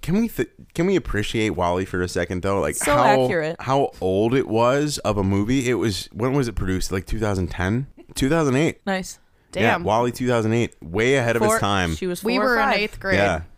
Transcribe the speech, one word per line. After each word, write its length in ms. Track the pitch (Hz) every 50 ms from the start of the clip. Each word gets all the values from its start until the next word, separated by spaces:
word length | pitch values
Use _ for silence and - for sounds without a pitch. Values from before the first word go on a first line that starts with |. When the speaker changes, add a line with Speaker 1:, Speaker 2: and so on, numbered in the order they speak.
| -
Speaker 1:
Can 160 | - 165 208
we 80 | 233 226
th-, 220 | - - 131 - _ _ - - _
can 120 | - 165
we 80 | 190 202
appreciate 560 | 170 123 - - 101 107 - - 117 110 110
Wally 340 | 87 76 90 85 87 92 95
for 140 | 92 - 92 90
a 40 | 87
second 340 | - 92 87 - 95 90 85
though? 180 | 98 98 98
Like 160 | 80 73 76
Speaker 2:
So 180 | - - - 147
Speaker 1:
how 300 | - 123 - - - 127
Speaker 2:
accurate. 320 | 127 185 170 151 156 165 -
Speaker 1:
how 300 | - - 131 143 135 - - -
old 340 | 90 92 95 98 107 117 120
it 120 | 139 117
was 520 | - 104 110 117 120 127 143 151 151 139 -
of 180 | - 101 107 101
a 60 | 98
movie? 440 | 95 98 98 101 110 127 139 123 120
It 60 | 127
was, 340 | 101 85 113 98 90 - - -
when 220 | - 110 131 127
was 120 | 147 135
it 80 | 117 110
produced? 380 | - - 92 95 92 - - 92
Like 140 | 98 90
two 120 | - - 110
thousand 300 | 110 107 101 95 92 82
ten? 400 | - - 87 92 104 120 139 - - - 339 - -
Two 140 | - - -
thousand 260 | 160 165 160 143 123
eight. 260 | 131 156 160 - _ _
Speaker 2:
Nice. 320 | - 190 185 185 - - - _ _ _ _ _ _ -
Speaker 1:
Yeah, 80 | 180 202 233 220
Speaker 3:
Damn. 100 | 175 175
Speaker 1:
Wally 280 | - 104 113 120 123 120
two 160 | - 127 123
thousand 240 | 123 117 110 110 110
eight, 220 | 120 117 98 - _
way 360 | - - 82 - 110 127 139
ahead 180 | 139 120 117 113
of 80 | 117 113
Speaker 2:
Four, 140 | - 220
Speaker 1:
its 40 | -
time. 360 | - 101 101 98 90 85 80
Speaker 2:
she 100 | - -
was 160 | 180 175 175 -
Speaker 3:
We 140 | 214 240
Speaker 2:
four 80 | 269 311
or 40 | 262
Speaker 3:
were 80 | 240 226
in 80 | - 277
Speaker 2:
five. 100 | 240 202
Speaker 3:
eighth 220 | 208 214 - -
grade. 140 | - 196 190
Speaker 1:
Yeah. 240 | 180 202 202 185 - 185 - -